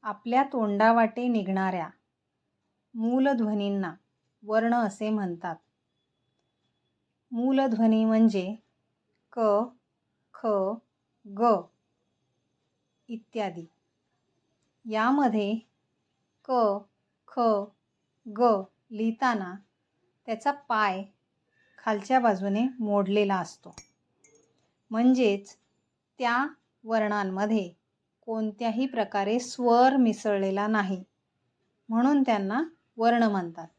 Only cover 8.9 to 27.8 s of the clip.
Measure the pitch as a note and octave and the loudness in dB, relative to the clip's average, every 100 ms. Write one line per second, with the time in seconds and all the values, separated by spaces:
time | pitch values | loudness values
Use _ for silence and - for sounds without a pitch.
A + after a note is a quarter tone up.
8.9 | _ _ _ _ - A3 G3+ B3 _ _ | _ _ _ _ -2 0 2 -2 _ _
9.9 | _ _ _ _ - A#3 G3+ F#3+ A3+ _ | _ _ _ _ -10 -4 -2 -2 -6 _
10.9 | _ _ _ G#3+ G3 A#3 G3+ F3 _ _ | _ _ _ -18 -2 2 2 -2 _ _
11.9 | _ _ _ _ _ _ _ _ _ _ | _ _ _ _ _ _ _ _ _ _
12.9 | _ _ A3+ _ A#3 G3+ E3+ E3 _ _ | _ _ -16 _ -8 -8 -8 -18 _ _
13.9 | _ _ _ _ _ _ _ _ _ A3+ | _ _ _ _ _ _ _ _ _ -6
14.9 | G#3+ A3+ C#4+ C4+ G#3+ G3+ A3 - _ _ | -2 0 2 2 0 -2 -4 -8 _ _
15.9 | _ _ _ _ _ - B3+ A3 G3 G3+ | _ _ _ _ _ -4 0 2 0 -8
16.9 | _ _ _ _ - A#3 G#3 G3+ _ _ | _ _ _ _ -2 0 0 -2 _ _
17.9 | _ _ _ A#3+ G#3 A#3+ G#3 F#3+ _ _ | _ _ _ -18 0 2 2 -2 _ _
18.9 | G#3+ A3+ A3+ B3+ A3 F#3 G3 _ _ _ | -4 -4 0 -2 -2 -6 -12 _ _ _
19.9 | _ _ _ - A3 C#4 C#4+ _ A3 G#3 | _ _ _ -10 -6 -4 -6 _ -2 0
20.9 | F#3+ G3 _ _ _ _ _ _ _ - | -2 -10 _ _ _ _ _ _ _ -4
21.9 | G#3+ F#3+ C4 A#3+ F#3+ G3 G3+ C4 B3+ G#3+ | -4 0 2 2 0 -2 0 -2 -4 -2
22.9 | G3+ F#3+ G3+ G3+ F#3+ E3 - - - - | 0 2 2 2 0 -4 -12 -20 -20 -20
23.9 | _ _ _ _ _ _ _ _ _ _ | _ _ _ _ _ _ _ _ _ _
24.9 | A3 B3 B3+ A#3 G3+ G3+ - _ _ _ | 2 4 4 4 0 -6 -20 _ _ _
25.9 | _ _ _ A#3+ A#3+ C#4+ D#4+ _ _ A3 | _ _ _ -2 0 -2 -8 _ _ -4
26.9 | A3+ G#3+ G#3 F#3+ F#3 G#3 A3 F3+ - | 0 0 -2 -2 -2 0 0 -2 -10